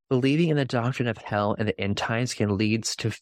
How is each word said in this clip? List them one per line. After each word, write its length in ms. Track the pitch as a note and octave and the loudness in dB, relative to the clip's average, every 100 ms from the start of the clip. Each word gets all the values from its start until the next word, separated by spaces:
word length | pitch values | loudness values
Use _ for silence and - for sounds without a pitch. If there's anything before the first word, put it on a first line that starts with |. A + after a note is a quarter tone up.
| - | -2
Believing 400 | C3 C3+ D3+ E3+ | 2 2 2 2
in 80 | D3 | 2
the 80 | |
doctrine 420 | B2+ B2 A#2+ C3 A#2+ | 2 0 0 0 -2
of 120 | A2+ | -2
hell 360 | - G#2 G#2 G#2+ | -2 0 0 0
and 120 | G#2+ | -2
the 120 | - | -2
end 160 | G2+ G2 | -2 -2
times 380 | - A#2 B2 | -2 -2 -2
can 220 | - G#2 G2 | 0 0 2
lead 260 | G#2+ A2+ | 2 0
to 300 | - - A2+ - | -2 -4 -4 -6